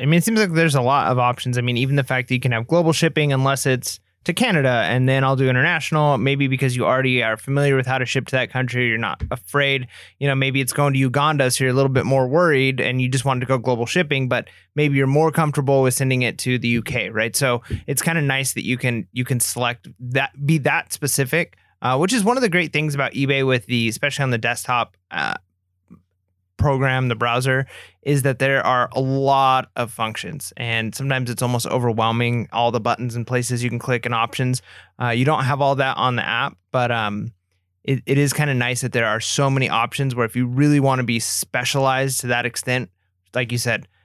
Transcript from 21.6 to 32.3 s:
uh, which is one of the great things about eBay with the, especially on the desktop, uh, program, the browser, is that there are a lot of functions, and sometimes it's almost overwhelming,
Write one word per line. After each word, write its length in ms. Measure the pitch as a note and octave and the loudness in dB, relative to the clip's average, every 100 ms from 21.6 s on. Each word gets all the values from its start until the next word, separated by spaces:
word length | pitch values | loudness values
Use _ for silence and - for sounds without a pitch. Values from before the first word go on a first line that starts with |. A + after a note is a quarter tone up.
| _ - | _ -6
uh, 160 | A#2+ C3 | -2 0
which 160 | F#3 | 2
is 100 | B3+ | 2
one 140 | G3+ C4 | 2 2
of 60 | |
the 60 | A3+ | 2
great 220 | F3+ D#3 | 0 0
things 240 | D3+ D#3 C#3+ | -2 -2 -2
about 160 | B2+ | -2
eBay 340 | A#2+ C#3 C3+ C3 | 0 0 2 2
with 200 | B2 - | 0 0
the, 240 | A#2+ A#2 | 0 0
especially 340 | - C#3+ C#3+ | -2 -2 0
on 60 | C3+ | 0
the 80 | A#2 | 0
desktop, 580 | A#2 A#2+ - B2 - _ - | -2 -4 -2 -2 -2 _ -10
uh, 220 | E2+ A#1 - _ _ _ _ - - _ _ _ _ _ - | -6 -4 -6 _ _ _ _ -20 -20 _ _ _ _ _ -2
program, 540 | D3 C3 C3+ C3 B2+ | 0 2 0 0 0
the 60 | A2 | 0
browser, 500 | A#2+ B2 C3 C3 C3+ - - _ | 0 0 0 0 -2 -10 -20 _
is 180 | C#3 C#3+ | -2 0
that 180 | C3+ B2+ | 0 0
there 260 | C3+ C3+ A#2 | 0 2 2
are 220 | B2+ - | 2 0
a 80 | B2+ | -2
lot 680 | C3+ C3+ C3+ C3+ C3+ C3 B2 - | -2 0 2 4 4 2 -2 -4
of 160 | A2+ | -6
functions, 640 | - A2 A2 - D3 - - | -4 -6 -6 -10 -10 -12 -8
and 400 | A#2+ A2+ A2+ - | -4 -4 -4 -4
sometimes 340 | C#3 C3 A#2+ | -2 -2 -2
it's 120 | A#2 | -2
almost 240 | B2 A#2+ - | -2 -2 -2
overwhelming, 800 | B2+ A#2+ A2+ A2+ A#2 A#2+ | 0 0 0 0 0 0